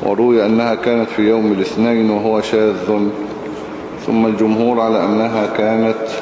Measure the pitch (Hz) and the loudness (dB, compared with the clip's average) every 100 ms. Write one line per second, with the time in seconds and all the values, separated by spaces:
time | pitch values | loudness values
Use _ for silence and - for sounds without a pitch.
0 | - 101 120 117 104 113 117 110 - 120 | -2 0 2 4 4 2 0 0 0 0
1 | 110 - 107 113 107 98 95 - 117 117 | -2 0 2 2 2 0 -2 0 0 2
2 | 110 104 110 110 101 110 107 95 90 107 | 2 0 0 0 0 2 2 0 -2 0
3 | 104 104 - - - - - - - - | 0 -4 -8 -10 -10 -10 -12 -12 -12 -10
4 | - 113 113 104 107 107 117 120 113 107 | -2 2 2 2 0 2 2 2 2 2
5 | 92 107 113 113 104 - 107 113 113 113 | 2 0 0 -2 -2 -2 0 2 0 -2
6 | - - | -4 -8